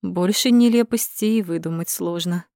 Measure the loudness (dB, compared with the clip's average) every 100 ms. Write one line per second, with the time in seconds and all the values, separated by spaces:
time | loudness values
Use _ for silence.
0 | -6 -2 0 2 4 6 6 4 2 -2
1 | -4 -4 0 0 -2 -4 -4 -6 -6 -6
2 | -4 -4 -2 -4 -6